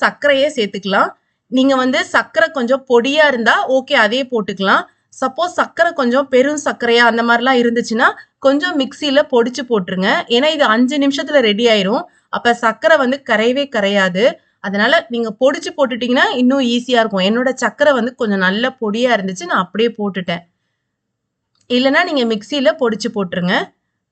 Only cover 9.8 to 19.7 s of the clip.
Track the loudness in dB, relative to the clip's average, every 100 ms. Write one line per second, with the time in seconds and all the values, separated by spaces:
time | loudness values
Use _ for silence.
9.8 | -4 -4 -2 -2 -2 0 0 0 0 2
10.8 | 0 0 0 -2 0 0 2 2 2 2
11.8 | 0 -2 -6 _ _ -4 -2 0 0 0
12.8 | 2 2 2 -2 -2 0 2 0 -2 -2
13.8 | 0 2 0 2 0 0 _ _ -6 -2
14.8 | 2 0 0 -6 -6 0 0 0 -8 -2
15.8 | -2 -2 -2 0 0 2 2 2 0 -2
16.8 | 0 0 0 0 0 0 -2 -2 -4 0
17.8 | 2 2 -2 -4 -4 0 0 0 -4 -4
18.8 | -6 -2 0 0 -2 -8 -4 -2 -2